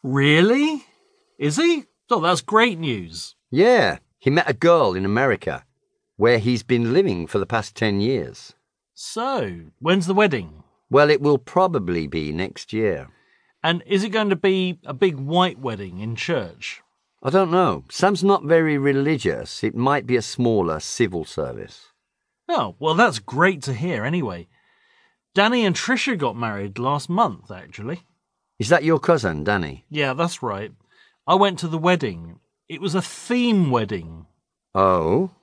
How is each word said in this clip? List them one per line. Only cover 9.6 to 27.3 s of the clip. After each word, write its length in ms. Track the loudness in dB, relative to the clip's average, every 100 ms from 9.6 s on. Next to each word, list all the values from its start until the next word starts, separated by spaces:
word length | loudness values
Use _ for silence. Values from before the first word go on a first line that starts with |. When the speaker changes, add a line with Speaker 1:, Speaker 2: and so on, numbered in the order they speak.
| -16 _
Speaker 1:
when's 260 | 0 0 2
the 80 |
wedding? 500 | 2 2 2 -6 -18 -20 _ _
Speaker 2:
Well, 200 | 4 6
it 120 | 4
will 160 | 4 2
probably 680 | 2 2 2 0 -2 -2 -2
be 260 | -4 -4
next 400 | -4 -6 -8 -8
year. 340 | -2 -2 -2 -8 _ _ _ _ _
Speaker 1:
And 200 | -4 -4 -2
is 180 | -2
it 60 | -2
going 200 | -2 -2
to 60 | 0
be 440 | 0 0 -2 -6 -12
a 80 |
big 220 | -2 -2 0
white 440 | -2 0 0 -2
wedding 400 | -8 -8 -10 -10
in 180 | -8 -8
church? 640 | -4 -4 -4 -12 -14 -14 _ _ _ _
Speaker 2:
I 60 | 0
don't 220 | 2 2
know. 340 | 2 2 0 -8
Sam's 340 | 0 0 2
not 200 | 2 2
very 340 | 4 2 2 0
religious. 880 | 0 0 0 0 -2 -4 -8 -6
It 120 | -6 0
might 300 | 0 0 0
be 120 | -2
a 40 |
smaller 600 | -2 -2 2 2 0 -2
civil 420 | -8 -2 -2 -2
service. 680 | -8 -6 -6 -8 -14 -20 _ _ _ _ _ _ -6
Speaker 1:
Oh, 260 | -4 -4 -4
well, 160 | -2 2
that's 240 | 2 0
great 420 | -8 0 0 0
to 100 | -6
hear 300 | -6 -4 -4
anyway. 460 | -2 -2 -4 -8 -14 _ _ _ _ _ _ _ _
Danny 300 | 0 2 2
and 120 | 0 0
Trisha 420 | -2 -2 -2 -2
got 180 | -4 -4
married 420 | -6 -6 -8 -4
last 320 | -2 -2 -2
month, 400 | 0 0